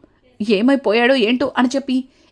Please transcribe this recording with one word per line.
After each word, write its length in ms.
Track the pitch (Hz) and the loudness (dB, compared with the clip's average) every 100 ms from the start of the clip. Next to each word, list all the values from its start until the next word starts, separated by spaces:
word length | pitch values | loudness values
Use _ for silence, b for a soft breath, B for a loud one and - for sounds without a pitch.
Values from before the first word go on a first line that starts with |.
| _ _ _ _ 208 | _ _ _ _ -2
ఏమైపోయాడో 640 | 196 247 277 254 214 240 | 0 2 0 0 0 2
ఏంటో 380 | 269 214 247 277 - | 2 0 -2 -2 -2
అని 120 | 247 277 | -2 -2
చెప్పి 280 | 269 254 254 b b | -4 -6 -6 b b